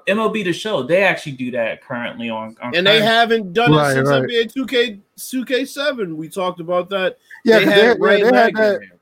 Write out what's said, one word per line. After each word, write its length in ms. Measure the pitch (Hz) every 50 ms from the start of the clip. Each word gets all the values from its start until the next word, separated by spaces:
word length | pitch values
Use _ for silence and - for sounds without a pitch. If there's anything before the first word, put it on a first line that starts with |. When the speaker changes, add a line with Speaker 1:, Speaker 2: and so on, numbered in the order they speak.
| - -
Speaker 1:
M 100 | 196 220
L 120 | 220 214
B 120 | - 220 202
The 100 | 180 165
Show. 300 | - - 214 214 - 123
They 220 | 127 165 185 202
actually 320 | 185 165 165 - 160 139
do 160 | 123 127 123 120
that 280 | 120 113 110 - -
currently 480 | - - 131 120 120 107 - - 117 117
on, 280 | 113 110 110 110 110 -
on 140 | - 123 123
Speaker 2:
And 100 | 170 180
they 140 | 196 214 220
Speaker 1:
current 60 | 214
Speaker 2:
haven't 480 | 226 226 233 233 220 226 226 214 185 175
done 200 | 220 233 240 151
it 40 |
Speaker 3:
Right, 160 | 151 147 143 135
Speaker 2:
since 160 | 135 135 139
Speaker 3:
right. 140 | 143 135 131
Speaker 2:
N 40 |
B 140 | 123 240 233
A 60 | 233
two 200 | 226 - 269 262
K, 320 | 214 254 240 240 247 208 196 - _ _
two 280 | - - - - 262 247
K 200 | - 269 247 277
seven. 520 | 262 - 285 277 294 269 247 208 175 160
We 120 | 156 160 156
talked 300 | - 196 185 185 180 175
about 300 | 170 165 180 180 180 185
that. 300 | 196 196 185 175 - - _ _ - - -
Speaker 3:
Yeah, 160 | 226 226 214
Speaker 2:
They 40 | 196
Speaker 3:
'cause 80 | 202 202
Speaker 2:
had 60 | 202
Speaker 3:
they 60 | 214
Speaker 2:
it 20 |
Speaker 3:
had, 140 | 240 233 -
Speaker 2:
right 180 | 185 196 202 208
Speaker 3:
yeah, 40 | 202
they 40 | 226
Speaker 2:
in 60 | 254
Speaker 3:
had 200 | 247 233 220 180
Speaker 2:
that 40 | 214
Speaker 3:
that. 200 | 220 214 196 170
Speaker 2:
game. 100 | - - - _